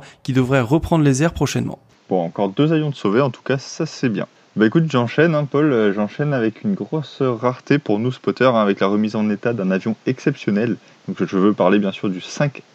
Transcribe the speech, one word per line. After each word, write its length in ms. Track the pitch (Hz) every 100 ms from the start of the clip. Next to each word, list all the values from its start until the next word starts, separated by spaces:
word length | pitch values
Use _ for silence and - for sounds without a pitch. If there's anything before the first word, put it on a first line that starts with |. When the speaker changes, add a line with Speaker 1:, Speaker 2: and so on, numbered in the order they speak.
| - -
Speaker 1:
qui 80 | -
devrait 300 | 127 123 135
reprendre 420 | 113 151 - 165
les 200 | 147 131
airs 100 | 165
prochainement. 460 | - 143 127 117 - _ _ -
Speaker 2:
Bon, 160 | 95 85
encore 240 | - 101
deux 240 | 95 151
avions 160 | 160 151
de 60 | 143
sauvés, 260 | 104 104
en 80 | 139
tout 120 | -
cas, 160 | - 135
ça 280 | - - 160
c'est 240 | - 131
bien. 180 | 98 - _ _ -
Bah 80 | 110
écoute, 180 | 165 160
j'enchaîne, 440 | 131 120 - 165
hein, 140 | 151 147
Paul, 220 | 139 156
euh, 220 | 123 107
j'enchaîne 400 | 98 104 - 147
avec 300 | 135 113 110
une 100 | 110
grosse 480 | 95 101 156 147 -
rareté 580 | 135 117 123 127 - 143
pour 200 | - 104
nous 120 | 120
spotters, 420 | 127 - 98 127
hein, 80 | 117
avec 200 | 104 98
la 60 | 98
remise 280 | 104 107 110
en 140 | 107
état 240 | 101 120
d'un 180 | 117 92
avion 240 | 92 113 110 -
exceptionnel. 680 | 131 - 139 - 101 117 101 _ _ -
Donc 160 | 92 92
je 120 | 98
veux 160 | 98
parler 260 | 104 92 101
bien 140 | 98
sûr 160 | 95 107
du 100 | 92
cinq 440 | - - 147 - -